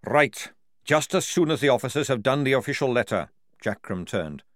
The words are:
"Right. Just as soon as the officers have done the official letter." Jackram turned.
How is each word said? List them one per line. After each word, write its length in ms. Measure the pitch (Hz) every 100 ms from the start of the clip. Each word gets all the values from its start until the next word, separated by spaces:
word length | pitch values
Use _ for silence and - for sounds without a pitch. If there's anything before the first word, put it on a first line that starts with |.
| -
"Right. 460 | 147 143 - - _ _ _
Just 300 | - 151 147
as 120 | 190 -
soon 240 | - 160
as 100 | 156
the 100 | 139
officers 380 | 123 131 143 135
have 140 | 131
done 220 | 117 139
the 80 | 135
official 400 | 135 120 139 139
letter." 380 | 120 113 101 80 _ _ _
Jackram 460 | - 98 - 95 85
turned. 380 | 107 80 87 _